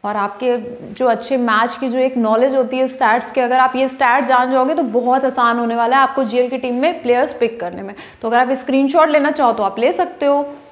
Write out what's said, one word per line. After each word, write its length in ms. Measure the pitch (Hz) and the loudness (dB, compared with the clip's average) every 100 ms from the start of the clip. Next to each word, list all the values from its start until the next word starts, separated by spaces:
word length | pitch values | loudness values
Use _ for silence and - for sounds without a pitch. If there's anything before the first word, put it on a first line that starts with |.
और 120 | 208 208 | -6 -4
आपके 400 | 202 - 254 240 214 - - | -4 -4 -2 -2 -6 -14 -16
जो 120 | - 254 | -2 0
अच्छे 300 | 226 - 262 | 0 -2 -2
match 400 | 240 214 240 - | 2 2 0 -2
की 120 | 262 | -4
जो 100 | 247 | 0
एक 180 | 254 254 | 0 0
knowledge 380 | 220 220 262 | 0 2 2
होती 240 | 262 240 254 | 2 0 0
है 100 | 262 | -2
stats 420 | - 233 240 240 | 0 2 2 0
के, 100 | 262 | -2
अगर 180 | 240 254 | 0 2
आप 180 | 254 254 | 2 2
ये 120 | 262 | -2
stats 400 | 262 262 254 254 | 2 2 2 4
जान 240 | 254 254 | 2 2
जाओगे 220 | 262 262 | 2 2
तो 80 | 320 | 0
बहुत 420 | 262 226 247 262 | 0 0 0 0
आसान 340 | 262 262 233 240 | 0 0 0 0
होने 160 | 233 | -2
वाला 220 | 233 233 269 | 0 2 2
है 60 | |
आपको 220 | 262 269 | 2 0
जीएल 240 | 240 240 247 | -2 0 0
की 100 | 254 | -2
team 160 | 254 | -4
में 280 | 247 330 339 | -2 -2 -2
players 300 | 240 240 285 | 0 0 0
pick 280 | - 233 226 | -2 -4 -4
करने 220 | 175 - | -10 -10
में। 120 | 196 202 - - | -14 -14 -20 -10
तो 60 | 226 | -2
अगर 120 | 240 | 0
आप 100 | 254 | 2
screenshot 580 | 262 262 269 277 320 311 | -2 0 0 2 4 4
लेना 220 | 302 285 | 4 2
चाहो 220 | 302 254 | 2 0
तो 100 | 226 | 2
आप 160 | 196 196 | -2 0
ले 140 | 247 | 0
सकते 340 | 359 349 - 285 | 0 -4 -2 0
हो। 220 | 285 285 285 - | 0 -2 -12 -20